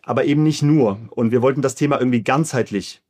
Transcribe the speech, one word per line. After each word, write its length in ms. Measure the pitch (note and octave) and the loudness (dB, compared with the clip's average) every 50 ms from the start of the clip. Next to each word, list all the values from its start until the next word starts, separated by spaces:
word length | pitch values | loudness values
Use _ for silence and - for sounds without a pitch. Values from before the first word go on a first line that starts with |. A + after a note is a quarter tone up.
| _ | _
aber 220 | - A#2+ C3 C3+ | -4 -2 -2 0
eben 180 | C#3+ C#3+ D3+ D3+ | 0 2 2 2
nicht 180 | D#3 D3 - | 0 0 0
nur. 380 | D3 D3 D3+ D#3 B2+ G#2+ G2 G#2+ A2+ - | 2 2 4 4 4 2 0 -4 -10 -12
Und 220 | - - A#2+ A2+ | -6 -2 -2 2
wir 100 | A2+ B2 | 2 2
wollten 220 | A#2 C3+ C#3 C#3 C3 | 2 2 0 2 -2
das 100 | C3+ - | -2 -2
Thema 240 | - D3 C#3+ C#3+ - | -2 -2 0 0 0
irgendwie 240 | B2+ B2+ B2 A#2+ G2 | 0 0 0 0 0
ganzheitlich 800 | - C3 C#3+ E3 - - B2+ A2 - G#2 G2 F#2 - - - _ _ | 0 0 0 0 -2 -2 -4 -4 -2 -4 -6 -6 -8 -14 -20 _ _